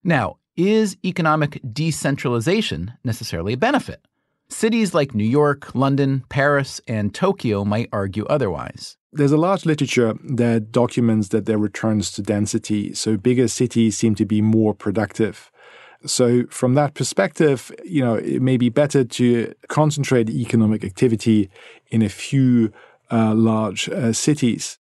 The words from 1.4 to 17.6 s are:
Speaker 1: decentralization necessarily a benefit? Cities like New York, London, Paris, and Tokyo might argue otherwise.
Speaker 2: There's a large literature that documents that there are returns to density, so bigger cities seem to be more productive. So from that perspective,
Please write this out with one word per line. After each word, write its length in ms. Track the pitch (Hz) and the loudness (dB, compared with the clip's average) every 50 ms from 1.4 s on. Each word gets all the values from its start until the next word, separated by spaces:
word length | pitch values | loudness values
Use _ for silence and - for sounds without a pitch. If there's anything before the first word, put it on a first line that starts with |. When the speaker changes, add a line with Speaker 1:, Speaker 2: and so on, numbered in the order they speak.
| 151 143 - - - 127 | 0 -2 -4 -8 -12 -10
Speaker 1:
decentralization 1200 | 107 143 156 165 143 - - 147 139 - - 139 123 120 107 151 190 226 214 - - 73 85 107 120 _ _ | -6 -2 -2 -2 -2 -2 -2 -2 -2 -2 -2 -2 -2 0 0 0 0 0 0 -2 -6 -6 -8 -10 -12 _ _
necessarily 480 | 123 110 - - - - 82 82 101 117 | -6 -6 -6 -8 -10 -8 -6 -4 -4 -2
a 40 | |
benefit? 440 | 127 170 247 294 269 - - - - _ _ _ _ _ _ _ _ _ _ | -2 0 0 0 -2 -4 -6 -16 -18 _ _ _ _ _ _ _ _ _ _
Cities 440 | - - - 226 226 233 220 185 - | -8 -2 -2 0 2 2 0 2 2
like 220 | 165 143 139 131 | 0 0 0 -2
New 80 | 107 104 | -2 0
York, 500 | 110 123 147 147 147 143 143 - - - | 2 2 4 2 2 0 -2 -6 -8 -2
London, 520 | 120 135 135 139 139 143 139 135 135 - | 0 0 2 2 2 2 0 0 -2 -4
Paris, 540 | _ - 143 139 143 147 143 135 - - - _ | _ -2 0 2 2 2 0 0 -4 -10 -16 _
and 280 | - 117 107 101 104 - | -6 -4 -2 -2 -4 -2
Tokyo 500 | - - 190 196 - - 127 104 98 101 | -2 -2 -2 -2 -2 -2 -2 0 0 0
might 240 | 101 104 113 120 - - | 0 -2 -2 -2 -4 -4
argue 320 | 107 98 98 95 104 104 | -4 -4 -4 -4 -6 -2
otherwise. 720 | - 143 151 127 101 85 73 - - - - - - - _ _ _ - | -2 0 0 0 -2 -4 -6 -8 -12 -14 -16 -18 -20 -20 _ _ _ -2
Speaker 2:
There's 180 | 147 143 139 | 0 2 2
a 60 | 147 | 4
large 280 | 156 165 180 196 - - | 2 2 2 0 0 0
literature 500 | 160 156 151 139 123 - 123 120 110 110 110 | -2 0 0 -2 0 2 2 2 2 0 -4
that 500 | - - 139 113 120 120 117 117 107 110 - | -6 -6 -2 0 2 2 2 0 -2 0 0
documents 560 | 127 120 - - - 120 117 110 110 104 - | 0 0 2 0 0 2 2 2 2 0 0
that 160 | - 110 98 | -2 -2 0
there 100 | 110 110 | 0 0
are 40 | 104 | 0
returns 520 | 104 101 _ - - 113 110 107 95 - | 0 -2 _ -4 -2 0 0 0 -2 -4
to 100 | - - | -6 -8
density, 720 | 101 104 107 101 101 98 - 113 - - 107 104 101 - - | -4 -2 0 0 0 -2 -2 -4 -2 -2 -4 -2 -2 -6 -6
so 220 | - - 110 110 | -6 -2 -2 -2
bigger 320 | 101 92 120 127 123 127 | 0 2 2 2 4 2
cities 500 | 113 - - 127 117 - 117 113 110 104 | 0 0 -2 -2 0 2 2 2 2 2
seem 180 | - - 117 107 | 2 0 0 2
to 100 | 101 110 | 2 0
be 160 | 101 110 107 | 0 2 2
more 320 | 104 110 110 113 110 107 104 | 2 2 2 2 2 2 0
productive. 760 | _ - 104 98 110 107 - - - 110 101 85 - - _ _ _ - - - - - - - _ - | _ -4 -4 -2 -2 -2 -4 -2 -2 -2 -2 -2 -10 -20 _ _ _ -20 -20 -20 -20 -20 -20 -20 _ -10
So 400 | 139 - - 127 120 120 123 117 117 | -8 0 2 2 4 4 2 0 -2
from 260 | - - - 123 127 | -4 -2 0 2 2
that 180 | 143 147 143 - | 2 2 0 -2
perspective, 800 | - 131 - - - 196 175 - - 170 147 139 123 | -4 -6 -4 0 0 -2 -2 0 2 2 2 2 0